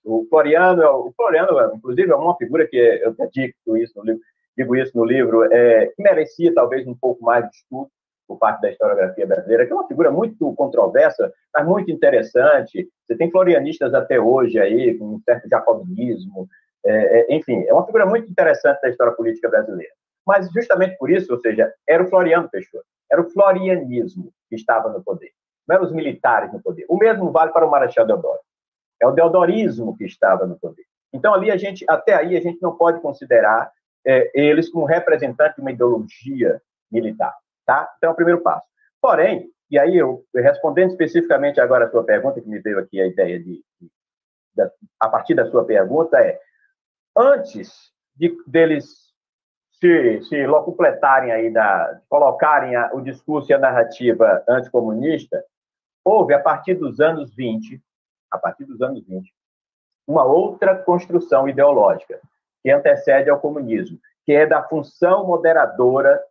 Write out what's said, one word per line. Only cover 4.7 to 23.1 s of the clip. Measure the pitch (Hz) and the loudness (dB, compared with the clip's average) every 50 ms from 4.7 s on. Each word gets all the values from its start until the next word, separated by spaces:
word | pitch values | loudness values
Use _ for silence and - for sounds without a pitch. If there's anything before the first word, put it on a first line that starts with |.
| 123 | -2
isso | 131 127 - - | -2 -2 -2 -2
no | 117 117 | -2 0
livro, | 113 123 131 120 113 113 113 113 - | 0 2 0 0 2 2 2 4 4
é, | 113 120 120 120 117 110 101 | 4 4 6 6 6 4 2
que | - - - 196 | 0 -2 2 2
merecia | 202 175 156 151 156 - - 170 170 170 | 4 4 4 0 -4 -4 0 0 2 4
talvez | 147 123 117 127 131 127 | 2 2 2 0 -6 -6
um | 127 120 | -8 -12
pouco | - - 127 123 120 117 | -4 -4 -4 -4 -2 0
mais | 117 120 120 113 - | 0 0 0 0 -4
de | _ | _
estudo | _ _ - - - - - _ _ _ _ _ _ _ | _ _ -14 -12 -12 -12 -14 _ _ _ _ _ _ _
por | - - | -14 -4
parte | - 107 107 110 - | -2 0 0 0 -2
da | 107 98 | -4 -6
historiografia | - - 110 104 101 98 92 92 - 107 98 | -2 -2 -2 0 0 0 -2 -2 -2 -6 -2
brasileira, | 92 98 92 92 98 117 - - | -2 -2 -4 0 0 0 0 2
que | - | 0
é | 330 | -2
uma | 392 359 | -6 -6
figura | - 269 151 165 143 | -6 -2 0 0 0
muito | 139 175 226 226 - - 165 135 117 | 2 0 -4 -4 -4 -6 -6 -6 -2
controversa, | - 143 123 120 120 101 95 113 135 156 151 - - 104 95 - _ _ _ - | -4 -4 -2 0 0 0 2 2 2 2 2 2 -2 -6 -6 -6 _ _ _ -4
mas | 151 147 | -2 0
muito | 165 196 208 185 175 | 0 -2 -2 -2 -6
interessante. | 156 - 160 143 131 113 107 - - 123 135 151 147 131 113 - - 185 180 - _ _ _ | -4 0 0 2 2 2 -2 0 0 2 4 4 2 2 0 -4 -10 -10 -10 -12 _ _ _
Você | - - | -10 -4
tem | - 165 170 | -4 -2 0
florianistas | 170 185 185 175 165 143 139 151 - - 143 120 110 | 2 2 4 4 2 2 0 -2 -6 -4 -4 -2 -2
até | 110 110 - 131 120 | -2 -2 0 0 2
hoje | 107 117 131 131 123 113 113 110 | 2 2 2 2 2 0 2 0
aí, | 98 98 110 120 127 120 113 | 0 2 2 0 0 0 -2
com | 110 107 107 107 | -2 -8 -12 -12
um | 107 | -8
certo | - - 120 117 - - | -2 -2 -2 -2 0 -2
jacobinismo, | 123 110 - 117 113 104 92 90 92 110 123 123 110 92 92 98 95 95 95 - _ _ _ _ _ _ - | -2 0 2 0 -2 -2 -4 -10 -8 -6 -6 -6 -6 -8 -10 -16 -14 -16 -16 -16 _ _ _ _ _ _ -2
é, | 101 107 110 104 - 113 117 | 0 0 2 2 4 4 4
é, | - - 143 | 4 2 0
enfim, | 156 - 131 120 - - | -4 -2 -4 -4 -4 0
é | - 139 | 2 2
uma | 165 185 | 2 0
figura | - 214 220 202 | 0 0 0 2
muito | 185 226 233 226 185 | 2 0 -4 -4 -4
interessante | - - 170 160 143 - - 143 - - | -2 0 2 2 2 2 0 0 0 0
da | - 127 | -2 -4
história | 120 - 123 120 - | -2 0 0 -2 0
política | - 113 113 113 - - 113 | -2 -4 -6 -4 -4 -4 -2
brasileira. | 113 110 107 110 95 87 78 - _ _ _ _ _ _ - | -2 -2 -2 -4 -10 -12 -14 -16 _ _ _ _ _ _ -2
Mas | 190 202 196 185 170 165 | 0 0 0 0 -2 -6
justamente | 233 233 - 190 185 190 185 185 - | -6 -2 0 0 0 0 -2 -2 -6
por | 135 135 | -2 0
isso, | 180 190 - - 123 | 0 0 0 -4 -6
ou | 123 | -4
seja, | 120 113 107 110 107 - - _ - | -2 -2 0 0 0 -2 -2 _ -2
era | - 160 170 185 | 0 2 2 2
o | |
Floriano | 180 190 185 175 165 165 175 165 | 2 2 2 2 4 2 0 0
Peixoto, | - - 95 - _ - - - _ _ _ _ - | -4 -10 -12 -12 _ -18 -20 -20 _ _ _ _ -2